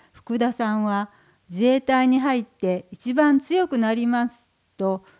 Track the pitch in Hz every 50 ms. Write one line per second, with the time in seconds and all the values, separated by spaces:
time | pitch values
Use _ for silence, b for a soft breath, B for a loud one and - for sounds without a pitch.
0 | b b b - _ - 233 233 240 247 233 - 233 214 214 214 214 208 202 202
1 | 208 208 b b b b b b b - 175 185 233 254 262 269 269 - 262 254
2 | 254 254 254 262 262 285 262 247 220 _ _ - 196 185 180 180 - - - -
3 | - 247 247 302 294 294 277 277 277 - 339 370 370 339 269 233 226 220 226 233
4 | 240 240 247 240 240 240 - - - _ _ _ _ _ _ - 190 190 190 185
5 | b b b